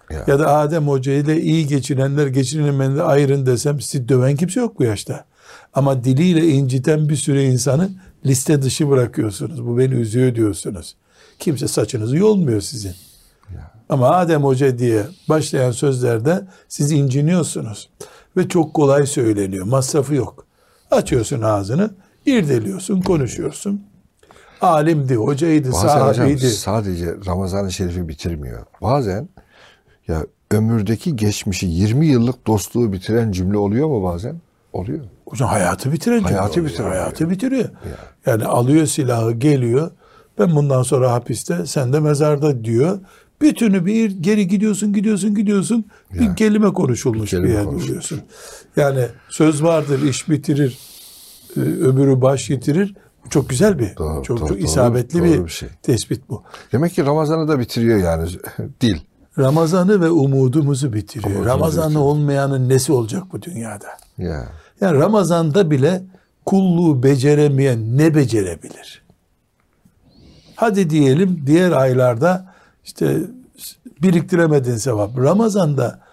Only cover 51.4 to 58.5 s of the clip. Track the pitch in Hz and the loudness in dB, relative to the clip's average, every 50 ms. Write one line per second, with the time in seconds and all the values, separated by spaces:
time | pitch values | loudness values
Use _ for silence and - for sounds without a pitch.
51.4 | - - - 143 127 123 - 185 175 131 131 131 139 135 131 131 123 131 139 131 | -20 -12 -8 -4 -4 -4 -2 0 0 2 2 4 4 4 4 4 2 2 0 0
52.4 | - - 147 127 - 147 143 180 202 196 202 - _ _ _ _ _ - - 147 | -2 -4 -6 -4 -2 -2 0 0 0 -2 -4 -14 _ _ _ _ _ -2 -2 -2
53.4 | 127 127 131 123 190 214 196 139 113 90 - - 80 78 78 73 65 - 120 117 | -2 0 0 2 2 2 2 2 -2 -4 -4 -6 -6 -4 -4 -6 -4 -4 -4 -4
54.4 | - - 190 202 175 151 156 139 123 120 113 123 120 - 165 175 170 175 156 123 | -2 -2 -2 -2 -2 -2 0 2 2 2 2 0 -2 -2 -2 0 2 4 2 2
55.4 | 87 82 - - - - - _ - - 127 107 - - 127 - - - 127 - | 0 -4 -8 -12 -12 -14 -14 _ -2 0 0 0 0 -4 -8 -8 -8 -12 -14 -14
56.4 | - - - - - - - 120 165 175 - - 151 139 147 160 156 147 160 160 | -14 -18 -20 -20 -14 -4 -2 0 0 0 0 0 0 0 2 0 0 0 0 -2
57.4 | 156 151 156 131 117 - - 123 117 120 113 101 90 85 82 80 82 85 87 - | 0 0 0 0 -2 -4 -2 0 2 4 4 4 2 2 0 -2 -2 -6 -6 -10
58.4 | - - | -14 -16